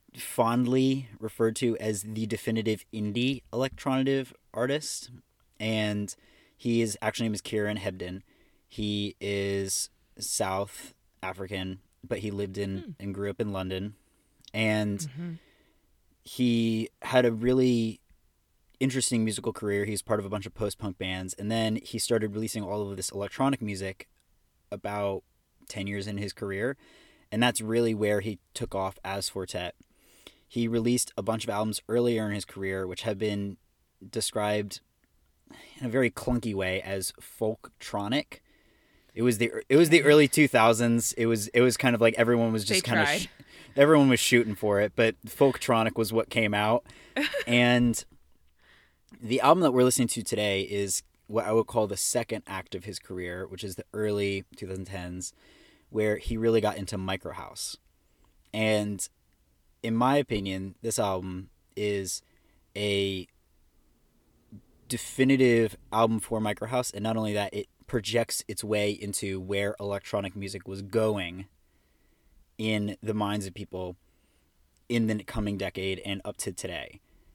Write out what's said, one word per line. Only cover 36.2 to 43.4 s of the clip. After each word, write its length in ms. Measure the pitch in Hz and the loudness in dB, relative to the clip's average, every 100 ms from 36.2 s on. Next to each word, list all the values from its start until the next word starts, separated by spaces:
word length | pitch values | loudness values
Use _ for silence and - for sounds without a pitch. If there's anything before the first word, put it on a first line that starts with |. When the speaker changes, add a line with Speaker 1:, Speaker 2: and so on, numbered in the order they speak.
| - 123 113 | -2 -2 0
Speaker 1:
way 260 | 98 92 95 | -2 -2 -2
as 320 | - 98 92 - | -4 -6 -6 -10
folktronic. 1200 | - - 110 113 - _ - 104 101 139 - - _ _ _ _ _ _ _ | -20 -4 -4 -4 -12 _ -8 -4 -2 -2 -4 -18 _ _ _ _ _ _ _
It 80 | - | 0
was 140 | 123 107 | 2 2
the, 120 | 117 107 - | 0 -2 4
it 80 | 139 | 6
was 140 | 165 | 8
the 100 | 160 | 8
Speaker 2:
Okay. 80 | 147 | 10
Speaker 1:
early 200 | 151 143 | 8 8
two 200 | - 143 | 6 6
thousands. 640 | 120 113 113 120 117 - | 8 8 6 4 2 0
It 120 | - 113 | 0 0
was, 220 | 113 104 | 0 2
it 120 | 120 | 6
was 160 | 127 120 | 6 4
kind 180 | 131 | 2
of 60 | 117 | 6
like 140 | 117 113 | 4 6
everyone 360 | 117 120 113 | 4 4 2
was 120 | 113 | 0
just 200 | 98 185 | 0 0
Speaker 2:
They 40 | - | 2
Speaker 1:
kinda 140 | 170 | 2
Speaker 2:
tried. 160 | 147 147 | 2 0
Speaker 1:
sh-, 60 | - - | -4 -12